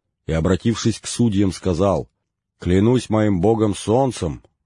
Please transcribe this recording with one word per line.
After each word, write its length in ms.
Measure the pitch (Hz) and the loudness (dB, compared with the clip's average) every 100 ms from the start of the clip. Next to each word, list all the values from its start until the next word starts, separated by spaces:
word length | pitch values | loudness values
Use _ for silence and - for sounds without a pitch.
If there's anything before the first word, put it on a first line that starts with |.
| _ _ - | _ _ -6
и, 60 | |
обратившись 680 | 80 87 92 117 110 117 - | -2 0 0 0 -2 -2 -4
к 60 | - | -6
судьям, 460 | - 120 98 98 | -2 0 2 0
сказал: 560 | - 95 82 98 82 62 _ _ _ _ _ | -2 -4 0 0 0 -4 _ _ _ _ _
«Клянусь 500 | 87 92 110 127 - | 0 2 4 2 0
моим 300 | 107 107 95 | 0 2 2
богом 360 | 101 113 107 92 | 2 2 0 -2
солнцем, 640 | - 117 135 - 82 64 - _ | 0 2 0 -2 -6 -8 -14 _